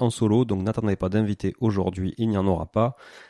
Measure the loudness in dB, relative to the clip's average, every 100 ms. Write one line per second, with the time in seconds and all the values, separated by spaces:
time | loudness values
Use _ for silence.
0 | 0 0 2 2 2 -2 -2 -2 0 0
1 | 0 0 0 -2 -4 -2 0 0 -2 -2
2 | -6 -2 0 2 2 0 -2 0 0 -2
3 | -18 -20 -20